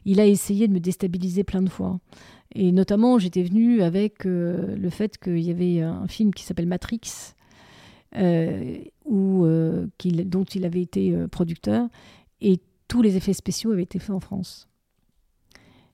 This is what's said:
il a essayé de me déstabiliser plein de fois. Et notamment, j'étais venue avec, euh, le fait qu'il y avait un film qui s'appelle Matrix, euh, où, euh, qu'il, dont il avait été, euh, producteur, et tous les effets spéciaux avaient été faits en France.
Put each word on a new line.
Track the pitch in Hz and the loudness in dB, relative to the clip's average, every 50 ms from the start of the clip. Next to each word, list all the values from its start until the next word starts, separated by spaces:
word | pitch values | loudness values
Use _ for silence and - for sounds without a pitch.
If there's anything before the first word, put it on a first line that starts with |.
| - | -2
il | 202 196 196 | 0 4 6
a | 214 | 6
essayé | 208 202 190 - - 202 202 233 214 | 6 6 4 2 0 0 2 2 2
de | 196 | 2
me | 180 | 2
déstabiliser | 165 185 185 - 202 185 170 185 180 185 175 196 196 | 0 -2 -2 -2 -2 -4 -2 -2 -4 -2 -2 -2 -2
plein | - - 190 | -2 0 0
de | 190 185 | 0 -2
fois. | - - 185 185 185 180 _ _ - - - - - - _ _ - | -2 -4 -6 -6 -6 -6 _ _ -20 -20 -20 -20 -20 -20 _ _ -4
Et | - 190 180 | 0 2 4
notamment, | 175 190 190 - 208 208 226 247 254 240 | 4 4 4 4 2 4 4 4 4 4
j'étais | 180 180 - 185 180 | 2 2 0 0 -2
venue | 175 185 220 233 240 240 226 | 2 2 2 4 4 4 4
avec, | 185 170 165 196 208 214 208 - - | 2 2 2 0 -2 -2 _ -4 -4
euh, | 190 180 175 175 170 180 180 185 190 202 | -2 -2 -2 -2 -2 -2 -4 -4 -4 -6
le | 202 190 180 | -4 -4 -6
fait | - - 208 208 - - | -4 -4 -4 -6 -6 -6
qu'il | - 185 175 170 | -6 -4 -2 -2
y | 165 175 | 0 -2
avait | 170 175 180 180 175 170 | -2 -2 0 0 0 0
un | 160 165 170 180 190 185 | 0 -2 -4 -6 -6 -8
film | - - 226 208 185 | -4 0 0 0 0
qui | - - | -2 -6
s'appelle | - 185 175 170 175 | -10 -6 -4 -4 -4
Matrix, | 180 180 - - 233 226 - - - - - - - _ _ _ _ _ - - - - - - - _ _ _ - - | -4 -4 -6 -6 -8 -8 -8 -10 -14 -14 -16 -20 -20 _ _ _ _ _ -20 -20 -20 -20 -20 -20 -20 _ _ _ -4 0
euh, | 190 175 170 165 165 - - 98 - - - - - - _ _ - | 2 2 2 2 0 0 -2 -4 -6 -8 -10 -10 -12 -18 _ _ -6
où, | 311 220 196 196 190 190 185 175 | -2 0 0 2 2 2 4 4
euh, | 160 160 165 165 160 170 175 175 202 - - | 4 4 4 2 0 0 -2 -4 -6 -8 -6
qu'il, | - 185 170 160 180 190 | -4 -2 0 0 -2 -2
dont | 175 185 190 | -2 -2 -2
il | - - 196 180 | -2 -4 -4 -4
avait | 170 165 185 | -2 -2 -2
été, | 180 - - 190 190 185 170 | -4 -2 -2 -2 0 0 0
euh, | 170 170 - | 0 -2 -6
producteur, | - - 180 170 165 - - 202 208 226 240 233 _ - - - - - _ _ _ - | -2 -4 -4 -4 -4 -6 -2 -2 0 0 0 -2 _ -12 -20 -20 -20 -20 _ _ _ -2
et | - 202 185 180 _ _ _ _ _ - | 2 2 2 2 _ _ _ _ _ -4
tous | - 240 | 0 2
les | 233 208 190 | 4 4 4
effets | 190 - 202 190 | 2 0 0 -2
spéciaux | - - - 175 - - 226 | -2 -2 -6 -6 -4 -2 -2
avaient | 220 180 175 | 0 0 -2
été | - - 180 | -4 -6 -8
faits | - - | -6 -6
en | 196 190 | -6 -8
France. | - - 196 190 180 - - - - _ _ _ _ _ _ _ _ _ _ _ _ _ _ _ _ _ _ - _ _ _ _ _ _ | -6 -8 -8 -8 -8 -10 -12 -20 -20 _ _ _ _ _ _ _ _ _ _ _ _ _ _ _ _ _ _ -20 _ _ _ _ _ _